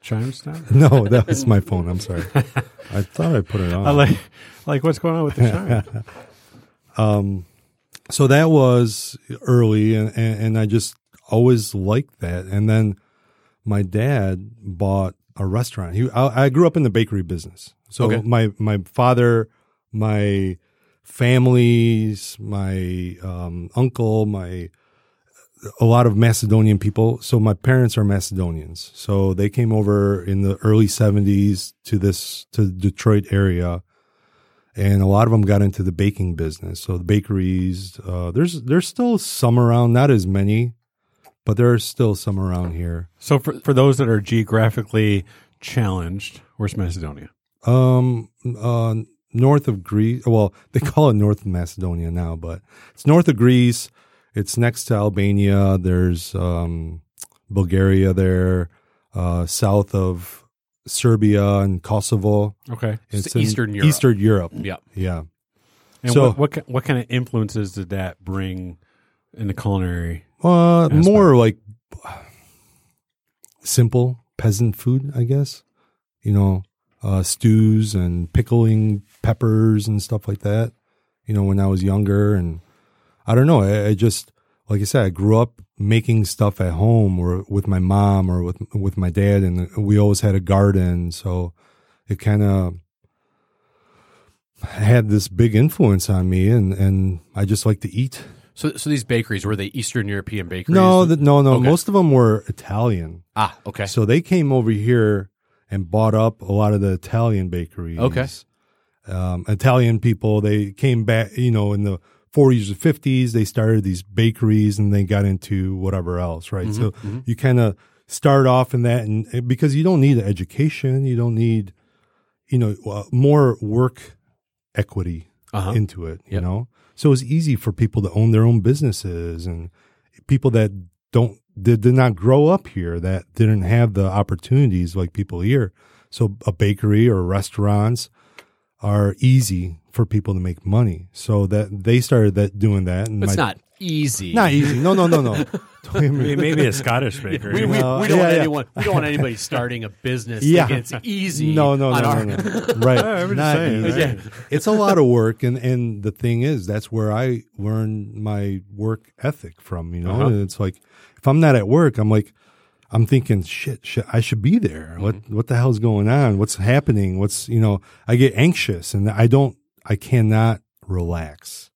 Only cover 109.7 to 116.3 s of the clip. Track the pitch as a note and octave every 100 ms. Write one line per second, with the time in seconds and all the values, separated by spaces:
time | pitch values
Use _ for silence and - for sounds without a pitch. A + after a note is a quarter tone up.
109.7 | B2+ A#2 A2+ A#2+ G#2+ G#2+ G#2+ G#2 G#2 G2+
110.7 | G2 C3+ A#2 G#2+ A2+ G#2+ B2 B2 A2 G#2
111.7 | G2+ G#2 F#2 _ _ _ - C3+ B2 G2+
112.7 | G2 E3 - C#3 C3 B2 A2+ G2+ - A2
113.7 | A2 F#2+ F#2 F#2 G#2+ A2+ A2 A2 G#2+ G#2
114.7 | G2+ G#2 G2+ F#2+ G2+ G2+ F#2 - G2 F#2+
115.7 | F#2+ F#2+ F#2+ F2 F2 F2